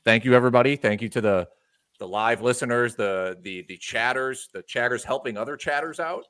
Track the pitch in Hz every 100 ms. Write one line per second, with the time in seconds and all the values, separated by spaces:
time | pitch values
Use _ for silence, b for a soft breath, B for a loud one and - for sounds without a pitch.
0 | - 113 127 123 123 123 127 139 110 104
1 | 110 123 107 95 87 _ _ _ _ -
2 | 95 101 113 113 120 123 123 120 120 -
3 | 104 95 92 90 92 92 90 90 - 113
4 | 120 131 131 127 - 95 - 123 120 120
5 | - 135 127 104 117 147 - 143 160 151
6 | 165 185 -